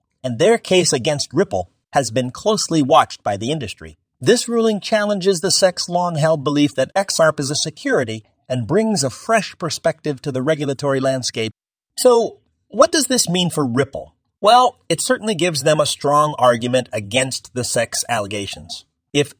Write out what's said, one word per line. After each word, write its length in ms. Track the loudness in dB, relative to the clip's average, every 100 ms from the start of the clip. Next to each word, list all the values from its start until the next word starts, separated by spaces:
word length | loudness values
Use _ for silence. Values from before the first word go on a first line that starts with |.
| _ _
and 140 | -8 0
their 220 | 2 2
case 340 | 2 2 4
against 400 | 0 -2 -4 -2
Ripple 380 | -2 -2 -2 -6 _ _
has 200 | -2 0
been 180 | -2 -4
closely 540 | -4 -2 -2 0 0
watched 400 | 4 4 2 -2
by 120 | -6 -4
the 160 | -4
industry. 460 | -4 -8 -12 -18 -20 _ _
This 260 | 2 2 2
ruling 320 | 0 0 -2
challenges 640 | -2 -2 0 0 0 0
the 80 | 0
sec's 400 | 2 2 0 -4
long-held 540 | -2 0 0 2 2
belief 320 | 0 2 2 0
that 160 | -2 -2
X 240 | -2 2
arp 200 | 2 2
is 100 | -4
a 60 | -4
security 680 | -6 -6 -2 0 0 -6 -12 _ -6
and 200 | -6 0
brings 360 | 0 2 0
a 60 | -2
fresh 480 | -4 -2 0 -2 -8
perspective 640 | -8 -4 -4 -2 -6 -6
to 100 | -6
the 120 | -4
regulatory 560 | -2 -2 -2 -4 -2 0
landscape. 520 | 0 -2 -4 -4 -6 -8 _ _ _ 0
So, 440 | 4 4 2 -4 _ _ _
what 240 | 2 2
does 160 | 2 0
this 200 | 0 0
mean 220 | 0 0
for 160 | -2 -2
Ripple? 500 | 0 -2 -6 -14 _ _ _
Well, 380 | 4 6 4 0 -4
it 140 | -4
certainly 340 | 0 -2 -2 -2
gives 280 | -2 0
them 160 | 0 2
a 80 | 0
strong 480 | -2 0 2 2 2
argument 520 | 2 2 0 -2 -2
against 640 | -8 -4 -2 -2 -6 -8 -8
the 80 |
sec's 420 | -4 -2 -2 -4 -4
allegations. 800 | -4 -4 -6 -8 -10 -14 -16 -16 _ _
If 220 | -2 -2